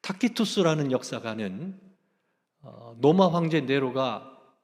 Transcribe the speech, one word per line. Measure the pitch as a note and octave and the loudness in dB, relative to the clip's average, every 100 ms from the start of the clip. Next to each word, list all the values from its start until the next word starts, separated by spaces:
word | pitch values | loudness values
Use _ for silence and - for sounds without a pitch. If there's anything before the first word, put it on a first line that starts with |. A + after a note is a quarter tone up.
타키투스라는 | - F#3+ A#3+ A#3 G#3 - E3+ D#3 C#3 | -10 -2 -2 0 -2 2 2 2 0
역사가는, | B2+ - A#2+ A2+ A2 G2+ F#2+ F3+ F#3+ - _ _ _ _ _ _ _ | -2 -4 -10 -8 -6 -6 -8 -12 -14 -20 _ _ _ _ _ _ _
어, | B2+ - A#2 A#2 | -20 -20 -20 2
로마 | C3+ F3+ F#3 | 4 6 4
황제 | E3+ E3 D#3 | 4 0 0
네로가 | B2+ C#3 C3 B2+ C3 G#2+ - - _ _ | 0 0 0 -2 -2 -4 -10 -20 _ _